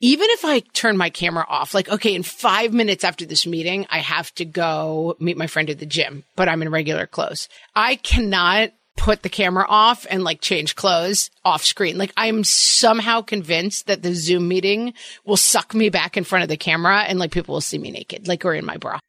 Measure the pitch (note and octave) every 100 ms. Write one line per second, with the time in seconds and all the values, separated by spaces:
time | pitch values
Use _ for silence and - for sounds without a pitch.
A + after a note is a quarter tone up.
0 | A#3+ D4 A4 A#4 D#4+ C4+ - - A3+ G3
1 | E3+ - F3 E3 D#3+ - C#3+ G3+ F#3 G#3
2 | A3 F3+ F3+ - A#3 G3 A#3 A#3 A3 F#3
3 | F#3 - D#3 D#3 E3+ E3 E3 F#3+ G3 D#3+
4 | C3+ D#3 E3+ - E3 E3+ E3 D#3 D#3+ D#3+
5 | E3 - E3+ D#3+ D#3+ - D3+ C#3 D3+ D3+
6 | C#3 C#3+ - - F3+ E3 D#3+ D#3 D3+ D#3
7 | - - - - - - - G#3 A3+ C4+
8 | - B3 G#3+ F#3+ F3 G3+ A3+ - _ -
9 | - G#3 F#3 - F#3 F#3 - G#3+ A3 A#3+
10 | - F#3+ F3 D#3 - F3 D3+ - G3 F3
11 | F3 G3+ - _ F#3 D3+ - - F#3 F3
12 | G3 - A3+ A3 G#3 - - - A#3+ A3+
13 | G#3+ A#3 A3 G#3 D#3+ E3 F#3+ - - G3
14 | F3 F3 D#3+ F3+ F3 F#3 F#3+ G#3 A#3+ -
15 | - - - G3+ - G#3+ - A3 G#3+ F3
16 | E3 - F3 F#3 D3 D#3 - D#3+ F3 G3+
17 | G#3 F#3 E3+ F3+ D#3+ D3 - D3+ C#3 -
18 | - - F#3 F3 F3+ D#3 D3 - B2 -